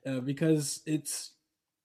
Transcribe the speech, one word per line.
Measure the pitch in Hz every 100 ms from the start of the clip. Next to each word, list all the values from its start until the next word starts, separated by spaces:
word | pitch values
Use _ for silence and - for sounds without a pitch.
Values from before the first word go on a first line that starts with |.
| -
uh, | 131
because | 127 139 165 160 143 - -
it's, | 151 - - - _ _ _ _ _